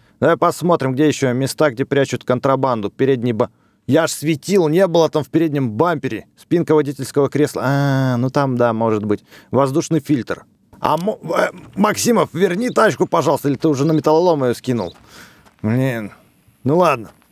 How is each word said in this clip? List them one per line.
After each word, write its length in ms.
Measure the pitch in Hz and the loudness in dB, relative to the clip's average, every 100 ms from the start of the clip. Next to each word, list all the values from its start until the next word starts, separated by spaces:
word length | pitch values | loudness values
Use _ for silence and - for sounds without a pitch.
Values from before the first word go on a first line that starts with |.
| _ _ | _ _
Давай 160 | 139 165 | 0 2
посмотрим, 560 | 170 - 165 165 135 | 0 0 0 0 0
где 140 | 127 151 | 0 0
еще 260 | 131 135 | 2 -2
места, 360 | 123 135 - 151 | 0 -2 0 -2
где 140 | 117 | 0
прячут 400 | 127 135 135 127 | -2 0 0 -4
контрабанду. 680 | - 127 139 135 131 117 101 | -2 -2 2 0 0 -2 -4
Передний 440 | - 135 135 120 | -2 0 0 -2
ба-, 160 | 110 117 _ _ _ - | -2 -4 _ _ _ 0
я 200 | 143 160 | 2 2
ж 40 | |
светил, 580 | - 147 151 - 196 160 | -2 -4 -4 0 0 2
не 180 | 160 190 | 2 2
было 220 | 170 156 | 4 2
там 140 | 156 | 0
в 60 | 139 | -2
переднем 420 | 165 165 143 131 | 0 0 0 -2
бампере. 540 | 107 170 165 127 110 - _ | 0 0 0 -4 -8 -12 _
Спинка 360 | - 170 151 160 | -4 -2 2 2
водительского 540 | 143 139 135 - 139 | 2 -6 -4 -2 0
кресла. 320 | - 147 - 127 | 0 0 0 -2
А, 520 | 139 143 135 131 123 | 0 0 0 0 0
ну 120 | 127 | 0
там, 260 | 147 139 123 | 0 -2 2
да, 160 | 120 | 2
может 320 | 110 113 110 | 2 0 0
быть. 200 | 104 101 - - - | -2 -4 -6 -20 -4
Воздушный 480 | 117 135 139 160 160 | 0 0 0 -2 -4
фильтр. 460 | - 151 110 82 - _ _ - | 0 -2 -2 -8 -10 _ _ -6
А 160 | - 156 | -2 -2
мо-, 240 | 185 - 156 165 | -2 -6 -4 -2
э, 120 | - 180 - - | -2 -4 -16 -2
Максимов, 540 | 208 - 220 220 156 | -2 0 0 0 0
верни 360 | 156 190 180 247 | 0 -2 -2 -4
тачку, 360 | 165 214 135 - | 0 0 2 -2
пожалуйста, 440 | 175 147 143 143 | 0 0 0 -2
или 80 | 135 | -2
ты 100 | 165 | 0
уже 160 | 139 | 0
на 80 | 143 | 0
металлолом 520 | 156 139 156 180 156 | 0 2 2 2 0
ее 100 | 127 | 0
скинул? 420 | 113 - 120 90 - - - - _ _ _ | -2 -4 -4 -4 -10 -20 -20 -20 _ _ _
Блин. 500 | 107 120 131 117 104 - _ _ _ _ | -2 0 -2 -4 -10 -16 _ _ _ _
Ну 140 | 123 160 | -2 2
ладно. 320 | 175 131 98 - _ | 2 0 -4 -20 _